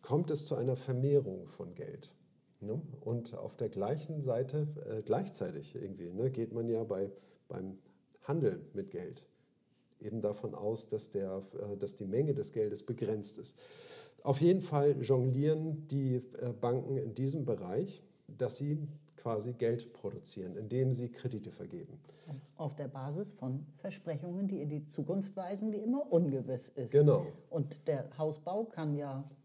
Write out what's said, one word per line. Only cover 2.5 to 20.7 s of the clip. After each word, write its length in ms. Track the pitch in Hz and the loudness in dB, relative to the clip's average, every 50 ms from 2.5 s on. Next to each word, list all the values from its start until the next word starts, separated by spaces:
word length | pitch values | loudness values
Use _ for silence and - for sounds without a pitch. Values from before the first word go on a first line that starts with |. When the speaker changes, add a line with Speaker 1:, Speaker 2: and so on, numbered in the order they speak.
| _ _ | _ _
Speaker 1:
ne? 200 | - 101 110 147 156 - - - | -6 -4 -4 -4 -4 -8 -10 -8
Und 340 | - - 117 120 117 - - | -4 -2 -2 -2 -2 -6 -10
auf 200 | - 101 107 - | -8 -8 -8 -6
der 120 | - 123 104 | -4 -4 -4
gleichen 520 | - 98 98 104 143 151 - - 160 151 | 0 -2 0 0 0 -2 -4 -6 -6 -4
Seite, 460 | 139 127 120 117 135 131 143 151 151 147 - 147 - - | 0 0 2 2 0 0 0 0 0 0 -2 -8 -8 -6
äh, 120 | 110 110 104 | -6 -6 0
gleichzeitig 760 | - 107 139 190 - - - 104 87 80 73 71 - - | 2 2 2 2 -2 -4 -4 -4 -4 -4 -6 -10 -8 -8
irgendwie, 360 | - - 95 98 - 85 85 90 | -8 -8 -6 -8 -8 -8 -8 -4
ne, 160 | 98 120 131 | 0 0 0
geht 220 | 131 117 113 107 104 | 2 0 -2 -2 -2
man 160 | 117 117 117 | -2 0 2
ja 140 | 117 113 113 | 2 0 2
bei, 280 | - 101 92 98 98 98 - - - - - _ _ | 0 0 0 0 -2 -4 -10 -20 -20 -20 -20 _ _
beim 300 | 92 92 92 95 95 98 - - _ _ _ _ _ - _ | -8 -6 -6 -6 -8 -10 -16 -20 _ _ _ _ _ -20 _
Handel 360 | - 143 165 143 110 92 85 76 - - | -2 0 4 4 4 2 2 -8 -8 -6
mit 160 | 104 95 - | -6 -6 -4
Geld 340 | - 87 90 - - - - _ _ _ _ _ _ _ _ _ _ _ _ _ _ _ | -6 -8 -6 -6 -10 -14 -18 _ _ _ _ _ _ _ _ _ _ _ _ _ _ _
eben 200 | - 107 104 113 | -10 -8 -6 0
davon 340 | 104 104 104 104 - 113 - | 0 0 0 0 -4 -6 -6
aus, 320 | - 101 104 113 113 - - | -2 -2 0 -2 -2 -4 -4
dass 220 | - 107 - - | -4 -4 -4 -2
der, 320 | - 101 98 95 95 95 95 - - | -4 -2 -2 0 -2 -4 -6 -8 -8
äh, 220 | 98 101 104 101 | -8 -6 -4 -4
dass 180 | 98 98 98 - | -4 -4 -6 -6
die 120 | - 104 | -6 -6
Menge 280 | 95 98 120 147 156 139 | 0 2 4 4 4 4
des 180 | - 101 - - | 0 0 -4 0
Geldes 300 | 113 107 104 101 101 - | 0 0 0 0 -4 -4
begrenzt 560 | - 120 110 117 101 110 107 101 - - - | -6 -4 -2 0 0 0 -2 -2 -6 -10 -12
ist. 180 | - - - - - - - - - - - - - - - - - | -14 -14 -16 -18 -20 -20 -20 -20 -18 -18 -18 -18 -18 -20 -20 -8 2
Auf 160 | - 135 135 | 2 4 6
jeden 200 | 156 170 185 190 | 8 8 8 6
Fall 400 | 190 - 151 143 143 147 143 135 | 4 2 2 6 6 6 6 4
jonglieren 840 | 127 120 139 127 123 131 127 131 143 151 156 156 156 160 156 151 151 147 | 6 6 6 6 6 4 4 4 6 4 4 4 2 -2 -2 -4 -4 -2
die, 280 | 139 139 135 131 127 | 0 0 2 4 2
äh, 360 | 123 123 - - - - 123 117 107 | 2 0 -4 -8 -6 -4 -4 -4 0
Banken 360 | - 120 123 131 - - 139 | 2 2 2 2 2 0 -2
in 180 | 131 - 110 104 | -2 -2 -2 -2
diesem 300 | 120 131 135 143 160 143 | 0 0 0 2 0 0
Bereich, 580 | - 220 - - 90 92 120 185 196 - - - - - _ _ | 0 0 0 0 -2 0 0 0 -2 -4 -12 -18 -20 -20 _ _
dass 300 | - 107 107 127 120 - | -18 -4 -2 -2 -2 -2
sie 220 | - 139 147 147 151 151 147 - - - - _ | -2 -2 -2 0 -2 -2 -6 -8 -12 -18 -20 _
quasi 360 | - - 120 113 107 104 120 123 | -8 -4 -2 -2 0 0 -2 -2
Geld 400 | 117 120 113 117 120 - - - | 2 2 2 2 2 -2 -8 -16
produzieren, 640 | - - 101 - - - - - 101 95 92 90 | -8 -6 -6 -6 -6 -12 -12 -10 -8 -6 -6 -6
indem 360 | 104 107 107 | -6 -6 -2